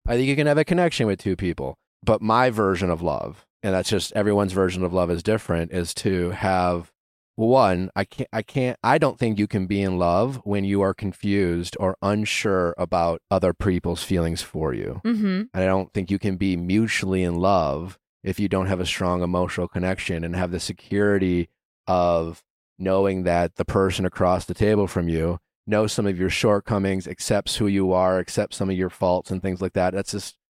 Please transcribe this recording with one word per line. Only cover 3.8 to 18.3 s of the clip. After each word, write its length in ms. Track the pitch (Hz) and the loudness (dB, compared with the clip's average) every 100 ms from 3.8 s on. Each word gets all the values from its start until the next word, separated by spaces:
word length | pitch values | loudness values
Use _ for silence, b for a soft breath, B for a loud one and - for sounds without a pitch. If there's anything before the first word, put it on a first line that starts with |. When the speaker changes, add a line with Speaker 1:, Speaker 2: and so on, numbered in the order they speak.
| 90 | 0
Speaker 1:
just 240 | 104 - | -2 0
everyone's 400 | 110 104 101 101 | 0 2 2 2
version 300 | 92 92 92 | 2 0 0
of 100 | 90 | 0
love 160 | 92 87 | 0 0
is 140 | 85 | 0
different, 480 | 92 110 - 85 82 | 0 0 0 -2 -2
is 240 | 92 87 - | -4 -4 -4
to 340 | 104 92 87 | -2 0 -2
have, 600 | 90 98 92 90 87 85 _ _ _ _ - | -2 0 2 2 -2 -6 _ _ _ _ -2
one, 520 | 113 131 107 87 92 - | 4 6 4 2 -2 -4
I 80 | 101 | -6
can't, 240 | - 123 | -6 -6
I 120 | 113 | -6
can't, 340 | - 139 127 - | -4 -2 -2 -2
I 160 | 113 151 | 0 2
don't 180 | 147 - | 2 0
think 220 | 117 104 | -2 0
you 80 | 104 | 0
can 180 | 107 92 | -2 -2
be 160 | 101 | 0
in 160 | 98 92 | 0 0
love 420 | 87 87 123 131 | 2 2 0 -4
when 200 | 104 101 | -4 -2
you 180 | 98 98 | 0 2
are 100 | 98 | 0
confused 840 | 92 101 - 101 98 90 85 87 - | -2 -6 -6 -2 0 2 0 -4 -4
or 180 | 95 95 | -4 -2
unsure 720 | 98 104 104 - 110 92 87 80 | -2 0 -2 -2 0 0 0 -2
about 440 | 87 90 85 82 - | -2 0 0 0 -2
other 220 | 95 92 | 0 2
people's 500 | 85 104 87 85 85 | 0 0 0 0 -4
feelings 400 | - 92 82 82 | -2 0 0 -2
for 320 | - 80 80 57 | -6 -4 -4 -4
you. 260 | - 90 | -6 -6
Speaker 2:
Mm-hmm. 220 | 220 226 202 185 220 | -4 -2 0 -2 -4
Speaker 1:
And 100 | 92 | -2
I 20 | 95 | 2
don't 260 | 95 92 | 0 -2
think 200 | 104 90 | -4 -2
you 80 | 98 | -2
can 160 | 104 92 | -2 0
be 180 | 95 90 | 0 0
mutually 680 | 87 104 113 - 95 95 | 0 0 2 -2 0 0
in 120 | 90 85 | 0 2
love 580 | 92 95 76 71 90 - _ _ | 2 2 2 -2 -8 -14 _ _
if 160 | 95 | -6